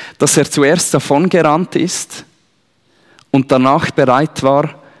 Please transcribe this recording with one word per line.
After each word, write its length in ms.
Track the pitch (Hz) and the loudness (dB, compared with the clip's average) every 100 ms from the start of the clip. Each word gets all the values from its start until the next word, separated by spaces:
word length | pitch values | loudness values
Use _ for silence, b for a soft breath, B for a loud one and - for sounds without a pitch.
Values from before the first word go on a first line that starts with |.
| B - | B -4
dass 200 | 143 156 | 0 0
er 120 | 139 | 0
zuerst 440 | 151 139 175 - | 0 2 2 0
davongerannt 840 | 147 - 143 180 180 156 156 180 - | -2 0 0 0 0 2 0 -2 -4
ist 480 | 180 - - - - _ _ _ _ _ b b b b _ | -4 -6 -12 -16 -20 _ _ _ _ _ b b b b _
und 200 | 135 131 | -2 2
danach 400 | 131 131 156 - | 2 2 0 -2
bereit 520 | - 127 127 156 - | 0 2 2 0 -2
war, 380 | 135 139 151 - b b | 0 0 -2 -8 b b